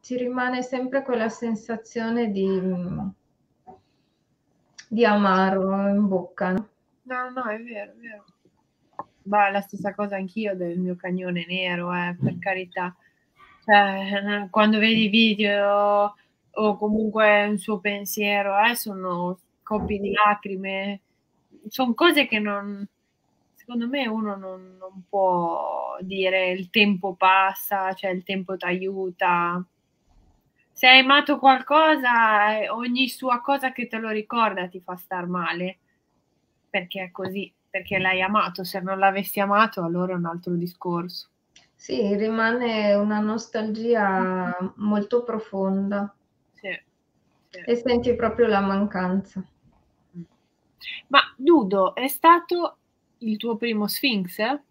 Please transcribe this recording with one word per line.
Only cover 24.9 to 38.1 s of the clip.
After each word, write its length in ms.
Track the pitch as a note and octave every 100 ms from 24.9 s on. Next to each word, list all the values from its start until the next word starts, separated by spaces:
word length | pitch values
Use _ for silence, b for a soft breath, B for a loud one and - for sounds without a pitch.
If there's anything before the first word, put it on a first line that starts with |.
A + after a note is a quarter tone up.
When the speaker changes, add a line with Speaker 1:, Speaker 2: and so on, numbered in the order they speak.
| F#3+ F3+
Speaker 2:
può 880 | G3 F#3+ F3+ E3+ E3+ D2 - B1+ B1
dire, 500 | F#3 F#3+ F#3 F#3 F#3
"Il 200 | F#3 F3+
tempo 440 | A3+ G#3 F#3+ G3
passa", 800 | F3+ F#3 F#3+ F#3+ F#3+ - G3+ F#3+
cioè 160 | F#3+ G3
il 120 | F#3
tempo 320 | F3+ G3 F#3 F#3+
t'aiuta. 1040 | F#3 F#3 F#3+ G3 F#3 F3+ F3+ F3 F3 F3+ F#3 _ _ _ _ _ _ _ _ _ _
Se 140 | - C4
hai 140 | C4
amato 380 | C4 C#4+ D4 D4
qualcosa, 1160 | C4+ C4 - D4 D#4+ D#4 B3 A#3 A3+ G#3+ G#3 A3
eh, 100 | G#3+
ogni 380 | A3+ B3 B3 C4
sua 320 | - B3+ A#3+
cosa 320 | A#3+ C#4 C4
che 140 | B3+ A#3
te 100 | A3
lo 100 | A3+
ricorda 580 | G#3+ G#3+ A#3 A3+ F#3+ F3+
ti 120 | F#3
fa 160 | F3+ F3+
star 300 | - - F3
male, 520 | F3+ E3+ E3+ F3+ F#3+ _ _ _ _ _ _ _ _ _
perché 340 | G3 F3+ G3
è 60 | F#3
così, 420 | F#3 F#3+ G3 F#3 _ _
perché 300 | F#3+ F3+ G3
l'hai 240 | F#3